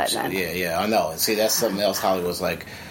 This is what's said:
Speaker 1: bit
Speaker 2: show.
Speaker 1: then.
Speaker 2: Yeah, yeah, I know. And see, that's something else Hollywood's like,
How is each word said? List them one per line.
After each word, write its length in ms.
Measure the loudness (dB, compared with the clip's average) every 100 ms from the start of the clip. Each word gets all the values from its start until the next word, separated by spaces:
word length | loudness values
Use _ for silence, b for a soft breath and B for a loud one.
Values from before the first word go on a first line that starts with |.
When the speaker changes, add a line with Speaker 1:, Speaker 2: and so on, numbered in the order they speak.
| 2
Speaker 1:
bit 40 |
Speaker 2:
show. 140 | 0
Speaker 1:
then. 80 | -2
Speaker 2:
Yeah, 200 | -2 -2
yeah, 260 | -2 -2 0
I 80 | 2
know. 240 | 2 2
And 80 | 0
see, 160 | 0 2
that's 180 | 2
something 260 | 2 0 2
else 200 | 0 2
Hollywood's 420 | 0 0 0 -2
like, 240 | -2 -4 -8 B B